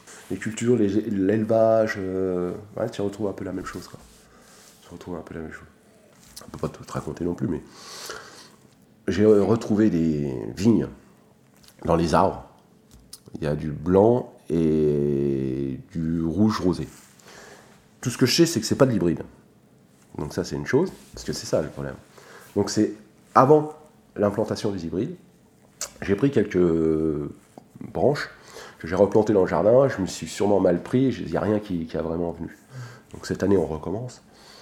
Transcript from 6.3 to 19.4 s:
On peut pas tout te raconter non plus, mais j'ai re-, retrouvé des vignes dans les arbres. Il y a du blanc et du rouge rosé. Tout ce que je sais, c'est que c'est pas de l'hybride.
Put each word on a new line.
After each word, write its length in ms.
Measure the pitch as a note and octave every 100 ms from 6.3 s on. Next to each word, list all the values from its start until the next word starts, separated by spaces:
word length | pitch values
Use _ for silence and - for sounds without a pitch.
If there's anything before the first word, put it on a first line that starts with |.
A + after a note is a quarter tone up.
| - -
On 40 |
peut 180 | - -
pas 0 |
tout 160 | -
te 80 | -
raconter 320 | - - D2
non 100 | E2+
plus, 140 | E2+ C2+
mais 120 | D2 - - - - - - - - - _ _ _ _ _ -
j'ai 160 | -
re-, 160 | G#2+ G#2
retrouvé 500 | F#2+ A#2 - G#2 G#2+
des 420 | E2+ E2 D2+ C#2+ B1+ G#1+ B1
vignes 300 | G#2+ G2+ C2+ - - _ _ _ _ _ - _
dans 120 | - E2
les 180 | E2+
arbres. 340 | E2 F#2 - - _ _ _ _ - _ - -
Il 80 | -
y 60 | D2+
a 80 | D2+
du 160 | D#2
blanc 600 | D2 D#2 F#2 A2 A#2+ - - -
et 1300 | E2 D#2+ D#2 D2+ D2 D2 C#2 C#2+ C2+ C2+ C2 C2+ C2 -
du 320 | E2+ D#2+ E2+
rouge 380 | E2 E2 G#2+ G#2+
rosé. 260 | F2+ D#2 C#2 - - - - - - - - - _ _
Tout 100 | C3
ce 60 | -
que 80 | B2
je 100 | -
sais, 100 | E3
c'est 140 | -
que 60 | -
c'est 100 | G#2
pas 100 | C3
de 60 |
l'hybride. 300 | G#2+ F2 D2+ - -